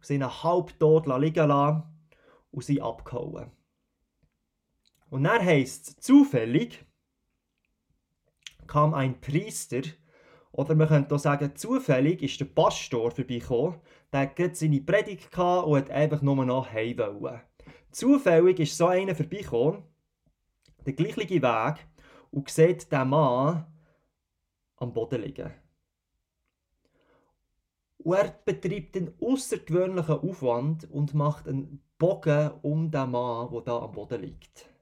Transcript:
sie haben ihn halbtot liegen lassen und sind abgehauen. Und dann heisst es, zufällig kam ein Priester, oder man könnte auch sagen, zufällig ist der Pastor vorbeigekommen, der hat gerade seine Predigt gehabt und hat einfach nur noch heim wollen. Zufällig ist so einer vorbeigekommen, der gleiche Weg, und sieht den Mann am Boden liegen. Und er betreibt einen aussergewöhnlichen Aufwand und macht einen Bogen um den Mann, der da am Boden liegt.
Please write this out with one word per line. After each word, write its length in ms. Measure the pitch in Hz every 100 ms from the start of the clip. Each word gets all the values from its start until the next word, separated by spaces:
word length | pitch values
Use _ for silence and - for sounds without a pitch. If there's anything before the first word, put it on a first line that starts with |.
sie 140 | -
haben 80 | 143
ihn 200 | 131 -
halbtot 640 | 165 180 165 - 156 160 160
liegen 420 | 127 151 165 151
lassen 340 | 143 143 156 - - _ _ _ _ _
und 140 | -
sind 160 | 123 143
abgehauen. 720 | 113 - - 123 - - 117 _ _ _ _ _ _ _ _ _ _ _ _ _ _ _ _
Und 140 | 135
dann 220 | 151 233
heisst 440 | 180 156 127 - -
es, 80 | -
zufällig 880 | - 277 277 131 113 135 240 - - _ _ _ _ _ _ _ _ _ _ _ _ _ _ _ - _ -
kam 260 | 147 151
ein 280 | 156 131 127
Priester, 600 | - 143 214 - - 120 151 - _ _ _ - _
oder 240 | - 143
man 140 | 156 156
könnte 260 | 151 139
auch 40 | 143
sagen, 360 | 147 143 143
zufällig 680 | - 214 254 254 131 139 180
ist 180 | 135 -
der 60 | -
Pastor 640 | - 196 - - 120 117
vorbeigekommen, 680 | 117 127 120 - 120 156 165 _ _ _
der 80 | 139
hat 160 | 139 -
gerade 180 | 180
seine 260 | 175 156 139
Predigt 500 | 143 196 208 190 -
gehabt 360 | - 180 180 156
und 100 | 143
hat 140 | 139
einfach 320 | 139 151 151
nur 220 | 139 139
noch 280 | 127 131 127
heim 260 | 110 113 120
wollen. 420 | 110 104 123 120 _ _ - - _
Zufällig 680 | - 240 277 196 165 180 185
ist 180 | 156 -
so 100 | 175
einer 280 | 185 190
vorbeigekommen, 680 | 156 151 202 - 117 123 202 - _ _ _ _ _ _ _ _ _ -
der 80 |
gleiche 340 | - 185 233 190
Weg, 580 | 180 127 113 117 151 - _ - - _
und 180 | 143 139
sieht 400 | - 165 160 -
den 180 | 143 131
Mann 560 | 143 143 123 143 170 156 - _ _ _ _ _ _ _ _ _ _
am 160 | 120
Boden 300 | 117 113 123
liegen. 300 | 104 - - - _ _ _ _ _ _ _ _ _ _ _ _ _ _ _ _ _ _ _ _ _ _ _ _
Und 160 | 165
er 140 | 185 202 -
betreibt 520 | - 165 185 202 - 190
einen 180 | 175 -
aussergewöhnlichen 1000 | 220 269 - 214 - 170 185 185 160 151
Aufwand 720 | 180 185 127 120 139 160 -
und 240 | 143 143
macht 340 | 151 147 147 -
einen 340 | 135 139 143 _ _
Bogen 520 | 165 196 - 151 151 -
um 280 | 147 151 165
den 200 | 151 131
Mann, 400 | 123 123 117 120
der 80 | 117
da 180 | 117 120
am 140 | 110
Boden 300 | 101 101 117
liegt. 460 | 92 - - - - _